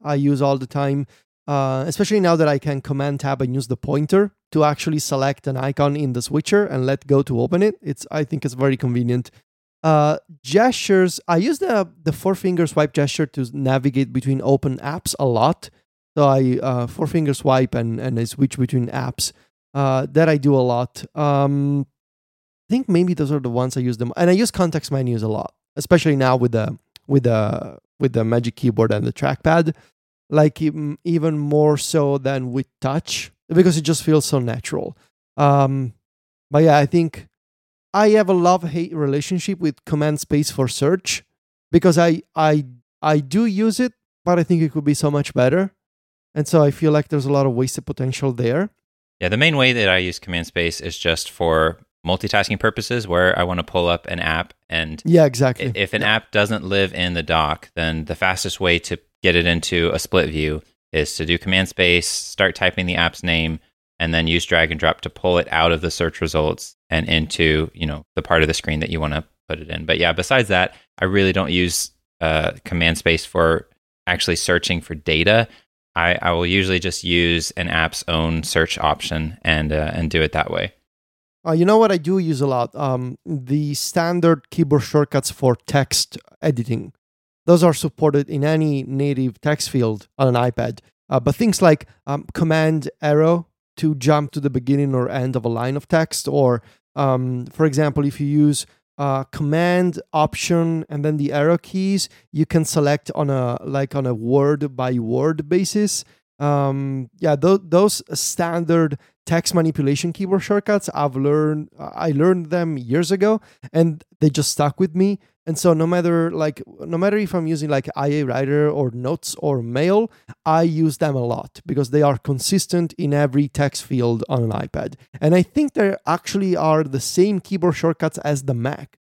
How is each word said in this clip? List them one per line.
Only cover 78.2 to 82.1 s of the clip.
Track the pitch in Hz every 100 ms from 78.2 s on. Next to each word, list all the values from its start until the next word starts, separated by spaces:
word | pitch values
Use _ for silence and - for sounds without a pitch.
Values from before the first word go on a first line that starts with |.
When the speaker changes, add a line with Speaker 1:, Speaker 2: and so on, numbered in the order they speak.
| 80 82
Speaker 2:
search | 80 82 82 -
option | 76 73 - 80 80 98
and, | - 78 78
uh, | 76 78
and | 82 80
do | 82
it | 78
that | 80 -
way. | - 98 - _ _ _ _ _ _ 165
Speaker 1:
Uh, |
you | 165
know | 185 220
what | 220
I | 180
do | 151